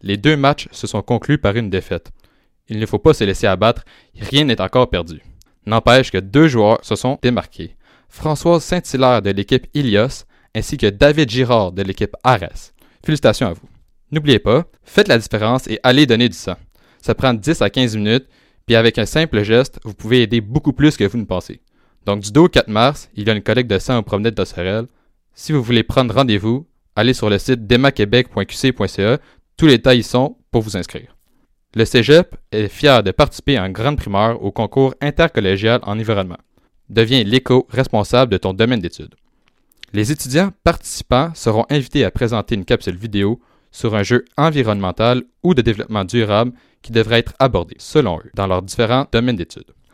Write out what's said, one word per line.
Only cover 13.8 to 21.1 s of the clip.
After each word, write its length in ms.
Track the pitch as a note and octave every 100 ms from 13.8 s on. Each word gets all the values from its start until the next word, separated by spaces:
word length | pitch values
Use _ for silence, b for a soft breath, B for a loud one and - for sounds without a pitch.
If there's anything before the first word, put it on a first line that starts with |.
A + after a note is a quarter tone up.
| _ _ _
N'oubliez 280 | D#3 D3 A2
pas, 260 | G#2 B2 F3 _
faites 240 | _ - G#3
la 100 | A#2+
différence 480 | - G#2+ G#2+ B2+ -
et 100 | G#2+
allez 240 | B2+ C3 C#3+
donner 220 | A2+ A#2+
du 80 | -
sang. 200 | - F2+ - b b b
Ça 140 | -
prend 200 | A2+ C3
dix 280 | A#2 A#2 E3
à 80 | G#2
quinze 260 | C3 B2+ G#2+
minutes, 320 | G#2 A#2+ - _ _ _ -
puis 100 | A2+
avec 220 | A2+ A#2
un 80 | G#2+
simple 360 | D#3 D#3+ G#2+
geste, 380 | G#2 A#2 C3+ -
vous 100 | A2
pouvez 280 | G2 A2 B2
aider 180 | A2+ A#2
beaucoup 320 | G#2 C#3+ D3
plus 240 | B2+ D3 D3+
que 80 |
vous 140 | -